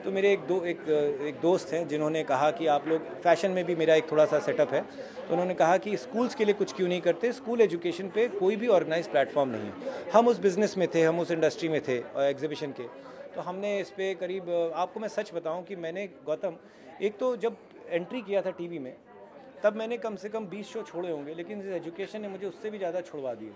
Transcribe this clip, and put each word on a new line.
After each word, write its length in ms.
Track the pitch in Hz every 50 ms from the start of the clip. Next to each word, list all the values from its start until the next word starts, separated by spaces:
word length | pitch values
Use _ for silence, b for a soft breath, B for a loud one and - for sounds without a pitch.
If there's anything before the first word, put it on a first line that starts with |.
| -
तो 80 | 202
मेरे 220 | 190 190 190 202 202
एक 60 | 190
दो-, 240 | 151 - 175 185 170
एक, 160 | 175 170 170 - 156 151 151 147 147 147 131
एक 180 | 143 151 143 135
दोस्त 340 | 160 170 185 175 180 - 160
हैं 140 | 165 170
जिन्होंने 360 | 147 147 151 151 151 160 160 156
कहा 280 | 151 139 127 143 151
कि 160 | 147 - 160
आप 200 | 156 147 147 143
लोग, 340 | 156 160 160 156 - - -
fashion 300 | - 175 170 156 - 196
में 140 | 185 185 175
भी 100 | 170 175
मेरा 200 | 160 160 156 160
एक 160 | 160 156 -
थोड़ा 140 | 151 151 156
सा 140 | 147 156 147
setup 300 | 143 - 127 123 151 -
है, 120 | 135 147 208 - B B B B B B B
तो 40 | -
उन्होंने 220 | 170 170 180 180 180
कहा 240 | - 175 160 180
कि 200 | 190 185 208 208
schools 380 | 170 - - - 226 247 233 -
के 100 | - 220
लिए 80 | 208 202
कुछ 220 | 202 202 180 -
क्यों 120 | - 190
नहीं 140 | 180 180 180
करते, 300 | 175 180 170 170 - 240
School 300 | 233 - - 214 240 240
education 480 | 226 190 165 170 170 175 165 170 190 190
पे 180 | 170 208 233
कोई 280 | 247 190 202 185 185 220
भी 120 | 208 233
ऑर्गेनाइज 400 | 247 214 226 220 - 160 170 160
platform 420 | - - 147 135 127 - 147 139 131
नहीं 140 | 117 107 104
है। 460 | 101 98 - - - - - - -
हम 180 | - 214 233
उस 120 | 240 233 180
business 380 | 180 202 180 185 214 196 -
में 100 | 196 175 160 -
थे, 60 | 165
हम 180 | 165 160 165 170
उस 120 | 170 151
industry 380 | 170 165 160 151 147 - 170 160
में 120 | 156 143
थे, 180 | - - 127 120
अ, 220 | 117 - - 135
exhibition 500 | 139 143 139 127 139 156 147 135 156 143
के, 120 | 131 - 123 120 - B B B B B B B -
तो 60 | -
हमने 380 | 156 165 180 190 202 208 202 196
इस 100 | 180 -
पे 260 | - 190 190 190 190
करीब, 340 | 185 185 175 185 190 180 170
अ, 220 | 175 170 170 165 156
आपको 240 | 156 180 185 - 220
मैं 80 | 220
सच 260 | 208 - - 214 - -
बताऊं 300 | 170 160 160 160 180 175
कि 120 | 165 202
मैंने, 320 | 175 170 160 165 190 202
गौतम, 480 | 190 156 - 135 143 156 156 - 185 165 - B B B B B B B B
एक 160 | 185 208 208
तो 180 | - 254 254 247
जब 220 | 214 175 226 202 - - - - - - -
entry 320 | 165 170 180 170 - 254
किया 200 | 214 185 196 196
था 100 | 175 185
टीवी 280 | 180 - 175 170 170 160
में, 160 | 131 127 135 - - - - - - - - - - - - - -
तब 120 | 208 208
मैंने 220 | 220 220 226 240
कम 180 | 226 220 226 208
से 140 | 180 185 214
कम 160 | 208 220 220
बीस 220 | 180 165 208 202
शो 160 | - - 226 202
छोड़े 280 | - - 170 185 180
होंगे, 220 | 165 147 143 143 160
लेकिन 260 | 170 170 170 214 208
इस 60 | 190
एजुकेशन 560 | 196 190 170 - 170 170 190 196 185 - 214
ने 60 | 214
मुझे 200 | 202 190 190 196
उससे 220 | 190 170 - - 214
भी 80 | 208
ज़्यादा 240 | 208 190 170 170 180
छुड़वा 320 | 175 - - 147 135 127 117
दिए। 180 | 107 110 107 101